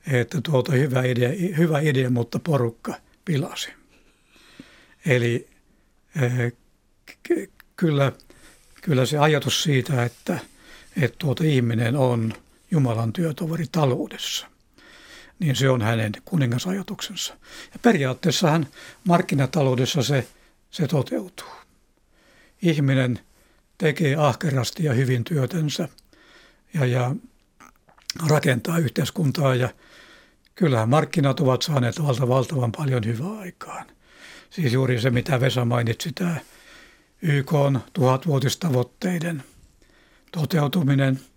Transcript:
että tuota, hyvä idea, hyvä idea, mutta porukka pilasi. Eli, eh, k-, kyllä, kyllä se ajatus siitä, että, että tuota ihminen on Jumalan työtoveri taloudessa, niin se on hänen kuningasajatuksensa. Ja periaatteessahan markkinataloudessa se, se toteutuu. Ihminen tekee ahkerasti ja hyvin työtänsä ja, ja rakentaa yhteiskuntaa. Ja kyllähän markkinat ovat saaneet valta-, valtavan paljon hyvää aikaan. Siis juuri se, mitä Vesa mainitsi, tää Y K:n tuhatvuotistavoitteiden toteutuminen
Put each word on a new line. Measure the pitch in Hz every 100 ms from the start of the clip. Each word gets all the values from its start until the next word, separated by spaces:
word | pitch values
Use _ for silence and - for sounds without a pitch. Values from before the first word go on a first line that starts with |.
| -
että | 127 117 156
tuota, | 117 135 123
hyvä | 131 139 127
idea, | 127 123 123 190 180 156
hyvä | 165 151
idea, | 151 131 127
mutta | 123 117 -
porukka | - 139 120 - - - _ _ -
pilasi. | 147 156 - - - _ _ _ _ _ _ - - - - _ _ 170
Eli, | 123 117 120 - _ _ _ _ _ _ 165
eh, | 123 123 120 - _ _ _ _ -
k-, | - - 339 202 _ - -
kyllä, | 170 143 135 - _ - - _ _ -
kyllä | - 131 123
se | 147
ajatus | 151 147 131 -
siitä, | 160 135 117 131
että, | 120 - - 165 - - - - - -
että | 120 -
tuota | 156 123
ihminen | 156 135 120 113 117 143
on | 131 120 113 - _ _ _
Jumalan | 170 131 110 113
työtoveri | 110 165 139 165 165 165
taloudessa, | 165 143 127 - - - - - _ _ _ - - - - - _
niin | 160 131
se | 135
on | 127
hänen | 110 117 107 104 -
kuningasajatuksensa. | 170 127 123 180 196 180 196 - 180 - - - - -
Ja | -
periaatteessahan | 240 190 135 127 180 - 170 160 135 - - -
markkinataloudessa | 185 170 165 147 135 165 135 123 127 151
se, | 113 139 - _ _ _ _
se | - 147
toteutuu. | 156 - 247 185 - - - - _ _ _ _ _ _ _ _ _
Ihminen | 175 151 135 131 127 120 _ _ _ _ _ _
tekee | 160 - 151 147
ahkerasti | 147 110 165 135 113 -
ja | 156
hyvin | 120 131 127
työtänsä | 113 156 127 175 151 - 165 - _ _ _ - - _ _
ja, | 165 127
ja | 123 123 185 - _ _ _ - _ _ _ _ - 165
rakentaa | 151 139 123 - 170
yhteiskuntaa. | 143 - 143 - 147 120 139 127
Ja | 123 - - - - - _ _ _ -
kyllähän | 170 120 110
markkinat | 147 160 - 139 131
ovat | 139 123
saaneet | - 143 120 110
valta-, | 147 120 127
valtavan | 131 123 147 120
paljon | 101 147 127 110
hyvää | 113 170 220
aikaan. | 185 - - - - _ _ - - - _
Siis | - 147
juuri | 123 131 127
se, | 123
mitä | 120 - 127
Vesa | 131 127 120
mainitsi, | 120 117 113 170
tää | 127 175 156 - - - - - _ _ _
Y | 175 143
K:n | 135 151 139 135 -
tuhatvuotistavoitteiden | - 127 131 175 139 127 - 170 123 120 _ 185 175 170 160 - - _ _ _ _ _ _ _
toteutuminen | 170 147 165 143 185 139 139 135 131 -